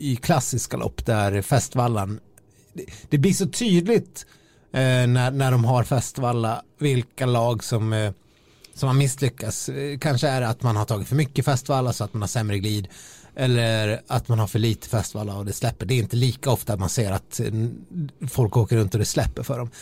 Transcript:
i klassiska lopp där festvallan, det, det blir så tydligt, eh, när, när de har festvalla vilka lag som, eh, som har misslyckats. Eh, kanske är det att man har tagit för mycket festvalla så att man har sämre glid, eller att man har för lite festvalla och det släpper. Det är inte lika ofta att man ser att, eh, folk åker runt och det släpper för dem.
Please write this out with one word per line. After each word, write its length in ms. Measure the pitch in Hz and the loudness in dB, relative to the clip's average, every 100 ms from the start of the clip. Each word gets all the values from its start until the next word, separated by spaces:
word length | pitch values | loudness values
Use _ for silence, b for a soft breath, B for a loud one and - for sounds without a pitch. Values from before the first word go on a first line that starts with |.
| 147 | -4
i 60 | 123 | -2
klassiska 540 | - 165 - 120 - 127 | 2 2 2 -2 -4 -4
lopp 300 | 117 - - | -4 -4 -2
där 360 | 107 101 98 | 0 2 0
festvallan, 800 | 95 139 - 127 120 110 98 107 - - - _ _ | 0 0 0 0 0 0 -4 -6 -12 -20 -20 _ _
det, 120 | - - B - | -16 -14 B -2
det 80 | 147 | 2
blir 140 | 185 | 4
så 140 | 180 185 | 2 0
tydligt, 800 | - 233 175 175 233 - - - b b b b | 0 4 4 6 2 0 -8 -20 b b b b
eh, 80 | 131 131 127 123 | 0 2 4 4
när, 240 | 123 123 | 4 2
när 200 | 139 135 | 2 2
de 140 | 127 | 4
har 200 | 113 123 | 4 2
festvalla 760 | 113 135 - - 123 120 113 117 - _ | 2 0 -2 -2 0 0 0 -2 -8 _
vilka 480 | 143 127 - - 127 | 0 0 -2 -4 0
lag 380 | 120 117 113 | 2 2 0
som, 280 | - 113 107 | -2 -2 0
eh, 200 | 110 104 95 b b b b b | 0 -2 -4 b b b b b
som 120 | - 135 | -4 0
har 80 | |
misslyckats. 760 | 131 139 - 131 - 110 - - | 2 2 0 -2 -2 -6 -6 -6
Eh, 300 | 135 143 143 | -6 -8 -4
kanske 300 | 156 127 151 | 0 2 2
är 120 | 131 | 2
det 80 | 117 | 0
att 140 | 113 | 0
man 140 | 123 107 | 0 0
har 80 | |
tagit 240 | 107 107 92 | 0 -2 0
för 80 | 139 | 0
mycket 280 | 147 - | 0 0
festvalla 480 | 139 135 - 135 123 | 0 0 0 0 0
så 120 | - | -2
att 80 | 104 | -4
man 80 | 113 | -4
har 60 | 95 | -4
sämre 300 | 120 107 101 | -2 -2 0
glid, 300 | 104 104 95 B B B B - | 0 -2 -4 B B B B -2
eller 680 | 127 120 113 110 107 113 - | 0 2 2 2 0 -2 -2
att 220 | 123 120 | -4 0
man 100 | 110 | 0
har 80 | 107 | 2
för 120 | 113 | 2
lite 300 | 113 104 - | 0 0 -2
festvalla 480 | 110 - 107 104 101 | -4 -2 -6 -6 -6
och 80 | 101 | -6
det 60 | |
släpper. 340 | - 120 - 92 | -4 -4 -4 -2
Det 80 | |
är 40 | 127 | 0
inte 180 | 104 117 | 0 0
lika 340 | 127 - - | 0 0 0
ofta 220 | 113 - | 0 0
att 80 | 101 | -2
man 80 | 92 | -2
ser 240 | - 104 | 0 -2
att, 280 | 95 - - | -2 -4 -6
eh, 60 | 107 110 117 - - 180 143 - 139 | -4 -2 -4 -6 -10 -8 -8 -8 -6
folk 280 | - 113 123 | 0 2 2
åker 200 | 104 117 | 2 2
runt 180 | 98 | 2
och 40 | 110 | 0
det 40 | 101 | 0
släpper 360 | 151 - - | 0 -2 -2
för 160 | - 123 | -6 -6
dem. 120 | 120 B | -6 B